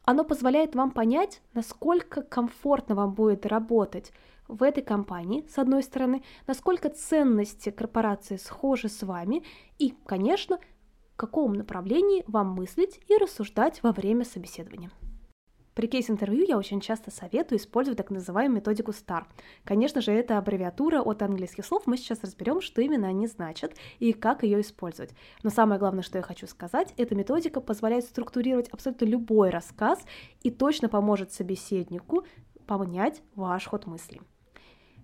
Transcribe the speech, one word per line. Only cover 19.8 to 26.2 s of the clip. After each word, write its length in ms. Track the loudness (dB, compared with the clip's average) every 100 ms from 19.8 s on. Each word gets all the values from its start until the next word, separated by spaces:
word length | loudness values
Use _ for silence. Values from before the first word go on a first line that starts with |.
| 2 0
же, 100 | 0
это 280 | 0 2 0
аббревиатура 640 | 0 -2 -4 -2 0 2
от 180 | 0 -2
английских 460 | -2 -2 -6 -10 -4
слов. 160 | -2 0
Мы 120 | -2
сейчас 260 | -2 -8
разберём, 380 | -8 -6 -2 -2
что 200 | -2 0
именно 260 | 2 2 0
они 200 | 0 -2
значат 480 | -4 -10 -8 -10 -10 -18 -2
и 120 | 0
как 300 | 2 0 2
её 180 | 2 2
использовать. 520 | 0 -6 -12 -10 -14 -16 -20 -6
Но 80 | -2
самое 260 | 4 4 4
главное, 220 | 0 0
что 160 | -4
я 60 | -6